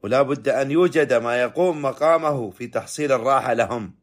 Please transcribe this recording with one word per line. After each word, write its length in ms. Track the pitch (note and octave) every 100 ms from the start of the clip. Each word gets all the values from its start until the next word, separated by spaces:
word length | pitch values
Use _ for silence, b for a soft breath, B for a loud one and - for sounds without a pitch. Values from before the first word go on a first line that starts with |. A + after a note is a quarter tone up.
ولا 200 | G2+ B2+
بد 260 | C3+ C#3+ A2+
أن 220 | C3 C3+
يوجد 420 | D#3 F3+ D#3+ C#3
ما 280 | B2 A#2 A#2+
يقوم 420 | B2 - F3+ D#3
مقامه 680 | C#3 B2+ D#3 E3 D#3 C#3+ A2
في 160 | - A#2+
تحصيل 460 | A#2 - - D3
الراحة 400 | C3 A#2 C3+ B2+
لهم 420 | A#2 G#2+ A#2+ G2+ -